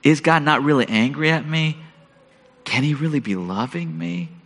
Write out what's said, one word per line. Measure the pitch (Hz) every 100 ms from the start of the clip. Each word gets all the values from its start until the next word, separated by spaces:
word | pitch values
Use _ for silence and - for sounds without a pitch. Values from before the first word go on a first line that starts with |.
Is | - 151
God | 160 160
not | 147 139
really | 143 143 117
angry | 110 120 143 156
at | 160 147
me? | 160 156 156 - _ _ _ _ _ _ _
Can | - 120
he | 147
really | 143 160 147
be | 110
loving | 95 90 98 127 170 170 82
me? | 85 175 170 -